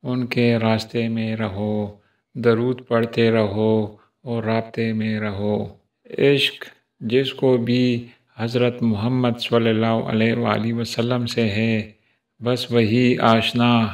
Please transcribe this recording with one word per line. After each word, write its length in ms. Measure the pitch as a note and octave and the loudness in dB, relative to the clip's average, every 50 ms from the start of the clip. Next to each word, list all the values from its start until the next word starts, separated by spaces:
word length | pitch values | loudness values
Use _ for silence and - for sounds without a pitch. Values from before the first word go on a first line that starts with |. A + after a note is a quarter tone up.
| - | -6
उनके 540 | C3 B2+ B2+ B2 A#2+ - B2+ A#2+ A#2+ A#2 A2+ | -4 -4 -4 -4 -4 -2 2 2 2 2 2
रास्ते 480 | A2 A2+ A2 G#2+ A2 - - A#2+ A#2 A2+ | 2 2 0 0 -2 -4 -4 -4 -4 -2
में 260 | A2+ A2+ A2 A2 A2 | -2 -4 -4 -4 -4
रहो, 680 | G#2+ A2 A2+ G2 G2 G#2 G#2+ G#2+ G#2+ G#2 G#2 G#2 _ _ _ _ _ _ _ _ | -4 -4 -6 -4 -4 -4 -2 -2 -2 -4 -6 -8 _ _ _ _ _ _ _ _
दरूद 500 | C3+ A#2 A#2+ A#2 A2 A#2+ B2+ B2+ B2 - _ | -2 2 2 2 2 0 -2 -4 -6 -4 _
पढ़ते 400 | A#2+ A#2 A2+ A2+ - - A#2 A2+ | 0 0 0 0 0 2 2 2
रहो 720 | A2+ A2+ G#2+ G2+ G2 G#2+ A2 A2 A2 A2 G#2+ G2+ - - _ _ _ _ _ | 4 2 0 0 0 0 0 2 2 2 0 -4 -8 -16 _ _ _ _ _
और 180 | B2+ A#2 A#2 A2 | -8 -6 -6 -2
राब्ते 460 | A2 A2+ A2+ A2+ A2+ - - A#2 A2+ A2+ | -2 -2 -2 -2 -4 -6 -4 -4 -2 -2
में 260 | A2 A2 A2 A2 G#2+ | -2 -2 -2 -4 -4
रहो। 360 | G#2+ G#2+ G2 F#2+ G#2 G#2 G#2 G#2 A2 - - _ _ _ _ _ _ - | -4 -6 -6 -4 -2 -2 -2 -2 -4 -6 -12 _ _ _ _ _ _ -12
इश्क 560 | - - - C#3 C#3+ C3+ C3+ - - - - - - _ _ _ _ _ | -4 2 4 4 4 4 0 -2 -4 -8 -18 -20 -20 _ _ _ _ _
जिसको 560 | - A2+ A2+ C3 C3+ C3 - - - C3+ B2+ B2 | -8 0 0 0 0 0 -4 -2 2 2 2 2
भी 520 | A#2 B2 A#2+ B2 B2+ B2 A#2+ A#2+ A#2+ A#2 - _ _ _ _ - | 2 0 2 2 2 2 0 -2 -4 -10 -18 _ _ _ _ -6
हज़रत 400 | A2+ A#2 A#2 B2+ A#2+ B2 A#2+ B2 A#2+ | -6 -2 0 2 0 0 0 0 0
मोहम्मद 540 | A#2 A2 G2+ G#2 A#2+ B2+ B2+ B2+ B2 A2+ A#2+ | 0 0 0 0 0 0 0 0 0 -2 -2
सल्लल्लाहु 640 | - - A#2+ A#2 A2+ A#2 A2+ A2 A2 A2+ A2+ A2+ - | -4 0 2 2 4 4 2 2 2 0 0 0 -2
अलैहि 680 | - - A2 A2 A2+ A#2 A#2+ A#2 A2 G#2+ A2 G#2+ A#2 A#2 | 0 0 2 2 2 0 0 0 0 0 0 0 -2 -2
वसल्लम 520 | A#2 A#2 A2+ - - A#2 A#2+ B2+ B2 A#2+ A#2 | -4 -6 -6 -4 -4 -2 -2 -2 -2 -2 -4
से 200 | - A#2+ A#2 A2 | -2 0 0 0
है, 460 | G2 G#2+ A2+ A2+ A2+ A2 G#2 G#2+ - _ _ _ _ _ _ _ _ _ | 0 0 0 0 0 -2 -2 -6 -12 _ _ _ _ _ _ _ _ _
बस 260 | A2+ A#2 B2 A#2+ - - | -4 -2 -2 -2 -2 0
वही 440 | A#2 A#2+ A#2 G#2 G#2+ B2 B2+ B2 B2 A#2 | 2 2 4 4 4 4 4 4 2 4
आशना 540 | A#2+ A#2+ A2+ A2+ A2+ - - B2 A#2+ A#2+ A#2+ A#2 A2+ G#2+ | 4 4 4 4 2 0 0 0 2 4 4 2 2 0